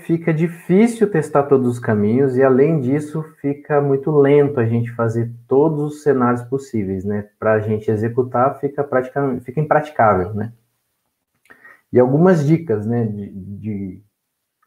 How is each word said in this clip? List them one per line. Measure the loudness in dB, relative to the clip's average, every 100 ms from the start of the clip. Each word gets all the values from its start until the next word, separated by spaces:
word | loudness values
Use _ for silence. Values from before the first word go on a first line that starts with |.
| -4
fica | -2 -2
difícil | -2 -2 -4 0 4 4 2 0
testar | 0 0 0
todos | 4 2 2
os | -2
caminhos | -2 0 2 2 2 4
e, |
além | 4 4 4 2
disso, | 0 -2 -4 -8 -10 _
fica | -6 -6 -2 0
muito | 2 0 2
lento | 2 6 4 4 0
a | 0
gente | 0 -2
fazer | -2 -2 -2 -6 -8 0
todos | 2 2 0 -6
os | -4
cenários | -2 2 0 0
possíveis, | -4 -8 -6 -6 -4 -4
né? | -4 -6 -8 _
Pra | 0 0
gente | 0 -2 -2
executar, | -2 -2 -4 -2 0 0 -2
fica | -6 -6
praticamente, | -4 -4 -4 -4 -4 -6
fica | -6 -4
impraticável, | 0 -2 0 2 2 2 -2
né? | -6 -8 -12 _ _ _ _ _ _ _ _ _ _ -20 -20 _
E | 2
algumas | 4 4 4 4 2
dicas, | 0 0 -4 -2
né, | -2 -4
de, | -6 -12
de | -14 -14 -12 -10 -8 -10 -14 _ _ _ _ _ _